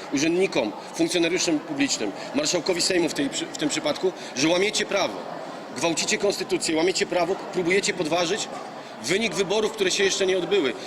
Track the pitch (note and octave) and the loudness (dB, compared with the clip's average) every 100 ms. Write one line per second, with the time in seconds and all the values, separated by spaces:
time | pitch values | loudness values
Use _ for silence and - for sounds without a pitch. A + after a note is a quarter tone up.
0 | - C#3 D#3 F3 F#3+ D#3 A2 - - - | -4 0 2 2 2 2 -2 -4 -6 0
1 | E3 F3 E3 F3 - D3+ D3+ C#3+ C3+ - | 2 2 2 2 2 0 0 0 0 0
2 | G#2+ - - C3 D3+ F3+ D3 F3 - F#3 | -4 -6 -4 -2 0 0 2 2 2 2
3 | D#3 - C#3 - E3 - D3+ D#3 D3 C#3 | 2 0 -2 -2 -6 -2 -2 0 -2 0
4 | F#3 - - A#2+ D#3 F3+ G#3 G#3 G#3 F#3+ | -2 -2 -8 0 2 4 2 0 0 0
5 | D3 F#2+ E2+ - - - - - E3+ D#3+ | 0 -2 -8 -10 -10 -12 -10 -2 0 0
6 | - G#3+ G3+ - F#3 F3+ - D#3 F3+ F#3 | 0 2 2 0 0 -2 0 2 2 2
7 | C#4 F3 E3+ - - F3+ E3+ G3 F#3+ F#3 | 0 2 0 -2 -4 -2 2 2 2 0
8 | D#3 E3+ E3+ G#3+ - - - - - - | 0 0 0 -2 -4 -8 -12 -12 -14 -8
9 | A#2 F#3+ A3+ E3+ F#3 G#3+ G#3+ - F#3 F3 | -2 0 0 0 0 2 0 0 0 2
10 | G3 - F#3+ F#3 E3+ G3+ C3+ A2 | 2 2 2 2 2 2 2 -2